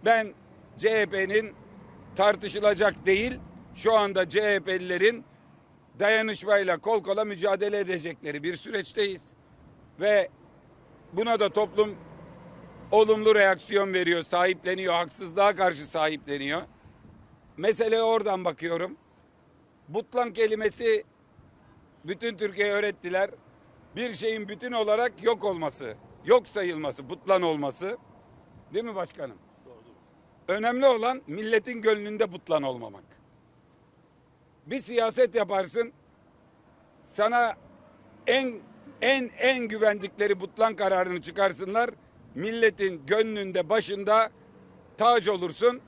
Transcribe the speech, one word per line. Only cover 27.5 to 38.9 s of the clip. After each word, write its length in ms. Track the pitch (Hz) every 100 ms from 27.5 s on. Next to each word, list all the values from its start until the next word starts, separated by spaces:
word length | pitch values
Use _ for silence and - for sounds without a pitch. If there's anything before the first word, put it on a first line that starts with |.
| 156 143 131 185 240 - - _ - _ - -
Değil 100 | 190
mi 100 | 233
başkanım? 440 | 196 175 - 139 98 _ _ - 117 - - _ _ _ _ -
Önemli 380 | 196 220 247 269
olan 360 | 233 233 262 -
milletin 560 | 165 214 220 220 240
gönlünde 500 | 214 214 208 214 214
butlan 300 | 175 - 156
olmamak. 420 | 139 127 110 98 - - _ _ _ _ _ _ _ _ _ _ _ _ _ _ 147
Bir 140 | 262
siyaset 540 | - 233 226 226 247
yaparsın, 580 | 220 190 196 180 214 233 _ _ _ _ _ _ _ _ _ _ _
sana 500 | - - 208 240 233 - - - - _ - - -
en, 340 | 254 262 220 - - -